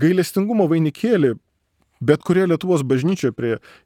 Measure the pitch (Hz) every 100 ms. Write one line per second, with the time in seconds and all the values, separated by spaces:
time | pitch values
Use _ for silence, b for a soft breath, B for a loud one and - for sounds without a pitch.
0 | 151 185 170 196 208 220 170 165 156 -
1 | 226 208 139 113 _ _ _ _ _ -
2 | 120 147 - 180 185 165 185 170 135 131
3 | 156 190 131 110 120 110 B B